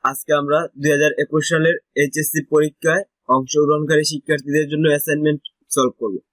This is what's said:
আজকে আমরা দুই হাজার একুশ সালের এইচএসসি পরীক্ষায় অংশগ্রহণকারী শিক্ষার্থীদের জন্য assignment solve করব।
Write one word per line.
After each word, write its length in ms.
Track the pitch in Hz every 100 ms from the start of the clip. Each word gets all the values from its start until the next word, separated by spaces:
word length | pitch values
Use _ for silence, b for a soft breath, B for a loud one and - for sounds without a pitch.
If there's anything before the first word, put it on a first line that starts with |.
আজকে 280 | 127 139 - 147
আমরা 180 | 143 151 180 -
দুই 100 | 147
হাজার 180 | 143 151 -
একুশ 200 | 151 156 -
সালের 280 | 160 160 170 _ -
এইচএসসি 400 | 143 156 151 156 139
পরীক্ষায় 500 | 151 151 _ 165 175 196 _ -
অংশগ্রহণকারী 720 | 131 131 147 147 151 151 151 151
শিক্ষার্থীদের 560 | 151 - 147 139 151 147
জন্য 120 | 151 156
assignment 480 | 147 160 151 151 151 - _ _
solve 180 | - 127 -
করব। 160 | 113 95 _